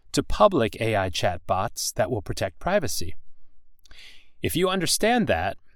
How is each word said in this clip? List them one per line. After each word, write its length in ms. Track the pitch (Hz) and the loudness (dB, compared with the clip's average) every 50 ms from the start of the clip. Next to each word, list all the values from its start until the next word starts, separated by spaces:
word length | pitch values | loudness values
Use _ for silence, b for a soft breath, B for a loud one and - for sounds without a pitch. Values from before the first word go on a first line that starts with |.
| - - - | -12 -4 -2
to 100 | - 131 | 0 2
public 580 | - - - 208 208 190 151 113 107 - - | 2 4 6 6 6 6 6 2 2 0 -2
A 160 | 117 110 110 | -2 0 2
I 140 | 101 95 95 | 2 0 0
chatbots 800 | 92 - - 101 87 - - - 95 92 98 117 - - - - - | -2 0 0 0 0 -2 -2 -2 -2 0 0 -4 -4 -6 -6 -6 -2
that 160 | - 113 104 | -2 0 0
will 120 | 123 107 - | 0 -4 -4
protect 380 | - 117 - 110 95 - - | -6 -6 -4 -4 -4 -4 -4
privacy. 560 | - 175 185 208 156 107 - - 90 87 90 - - - - - - - - - - - - - - B B B B B B B B B B B | -4 0 0 0 0 0 0 0 0 0 0 -2 -4 -6 -10 -10 -12 -12 -14 -16 -18 -18 -20 -20 -20 B B B B B B B B B B B
If 140 | - 101 - | -6 -2 0
you 140 | 160 180 185 | 2 2 2
understand 580 | 185 190 170 147 - - - 220 240 247 202 | 2 2 0 0 0 2 2 4 4 4 4
that, 300 | 120 95 82 85 98 - - - - - | 2 2 0 0 -2 -4 -6 -12 -20 -20